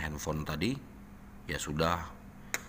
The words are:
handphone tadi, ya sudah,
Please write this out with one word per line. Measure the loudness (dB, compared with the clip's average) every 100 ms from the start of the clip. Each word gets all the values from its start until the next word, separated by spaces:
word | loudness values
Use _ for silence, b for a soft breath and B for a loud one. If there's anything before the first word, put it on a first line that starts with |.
handphone | -2 -2 0 0
tadi, | 0 2 2 2 -4 -12 -14 -14 -14 -12 -4
ya | -2
sudah, | 2 6 6 6 0 -8 -12 -12 B B